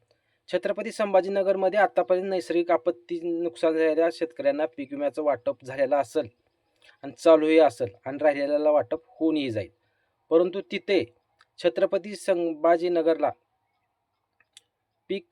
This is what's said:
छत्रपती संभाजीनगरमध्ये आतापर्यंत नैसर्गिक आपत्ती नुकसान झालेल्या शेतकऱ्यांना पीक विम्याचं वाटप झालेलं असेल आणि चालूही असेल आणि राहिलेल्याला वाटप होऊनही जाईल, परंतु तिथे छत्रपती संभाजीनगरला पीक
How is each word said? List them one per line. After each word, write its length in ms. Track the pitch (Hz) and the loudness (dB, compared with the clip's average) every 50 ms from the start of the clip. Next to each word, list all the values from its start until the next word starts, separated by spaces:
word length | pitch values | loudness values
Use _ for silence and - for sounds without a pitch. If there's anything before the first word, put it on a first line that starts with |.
| _ _ _ _ _ _ _ _ _ - | _ _ _ _ _ _ _ _ _ -6
छत्रपती 440 | - 180 - 196 196 190 214 226 - | -4 -4 -2 -4 -6 -6 -8 -8 -6
संभाजीनगरमध्ये 840 | - 220 202 190 190 175 190 196 196 190 190 196 190 196 185 175 208 | -4 -2 2 2 2 2 2 0 0 2 0 0 2 0 0 2 2
आतापर्यंत 500 | 196 185 - - 175 - 185 180 185 196 | 2 2 2 0 0 2 0 0 0 -2
नैसर्गिक 400 | 190 185 165 - 160 170 170 170 | -4 -4 -2 -2 -2 0 0 2
आपत्ती 500 | 175 165 - 175 170 - - - 175 170 165 | 0 0 0 -2 -4 -4 -6 -10 -10 -8 -6
नुकसान 500 | 175 170 165 170 170 170 - - 160 160 | -4 -4 -4 -4 -6 -4 -2 0 0 2
झालेल्या 360 | 160 160 160 156 151 165 170 165 | 2 0 0 2 2 0 0 0
शेतकऱ्यांना 540 | - 170 160 - - 135 139 139 147 311 | -2 -6 -6 -6 -4 -2 -2 0 0 -2
पीक 260 | - - - 277 262 285 | -6 -6 -8 -12 -10 -8
विम्याचं 300 | 277 294 285 269 - 156 | -6 -4 -4 -4 -4 -2
वाटप 420 | 294 269 120 - 139 139 - - | -2 -2 -2 -2 -6 -8 -8 -8
झालेलं 320 | 127 131 135 143 127 147 | -10 -4 -2 -2 0 0
असेल 320 | 143 139 - - - 139 110 _ _ _ _ _ _ _ _ _ _ _ _ _ _ - | 0 -2 -2 -4 -6 -6 -6 _ _ _ _ _ _ _ _ _ _ _ _ _ _ -16
आणि 80 | 139 139 | -16 -8
चालूही 460 | - - 165 165 156 156 156 160 160 | 0 4 6 6 6 6 4 4 4
असेल 360 | 156 139 120 - 131 120 - _ - | 4 4 2 -2 -8 -8 -8 _ -12
आणि 120 | 131 135 143 147 | -10 -6 -2 0
राहिलेल्याला 480 | 156 143 143 139 143 147 147 151 151 | 0 0 0 -2 -2 -2 0 2 2
वाटप 300 | 151 147 123 - - - - _ | 2 2 0 -2 -6 -10 -10 _
होऊनही 400 | - - 160 160 156 151 139 131 | -8 -4 -2 -2 0 -2 -2 -4
जाईल, 200 | 110 107 95 87 _ _ _ _ _ _ _ _ _ _ _ - | -4 -6 -8 -8 _ _ _ _ _ _ _ _ _ _ _ 0
परंतु 300 | 160 165 180 180 180 196 190 - 208 | 2 2 2 2 -2 -6 -8 -8 -8
तिथे 320 | 190 - - 202 175 117 - _ _ _ _ _ _ _ _ _ - | -6 -2 0 0 0 0 -2 _ _ _ _ _ _ _ _ _ -4
छत्रपती 580 | - 175 165 190 185 175 190 196 175 208 208 | -2 -2 0 0 0 0 0 -2 -4 -6 -12
संभाजीनगरला 1120 | 175 - - 190 170 175 170 160 151 156 165 170 165 170 180 175 165 160 165 165 156 147 131 - _ _ _ _ _ _ _ _ _ _ _ _ _ _ _ _ _ _ _ _ _ _ _ _ - _ _ _ _ _ _ _ _ _ - | -6 -2 -2 0 0 0 -2 -2 0 2 2 2 2 2 0 0 0 2 0 0 0 0 -4 -4 _ _ _ _ _ _ _ _ _ _ _ _ _ _ _ _ _ _ _ _ _ _ _ _ -20 _ _ _ _ _ _ _ _ _ -8
पीक 160 | 190 196 - _ | -8 -8 -4 _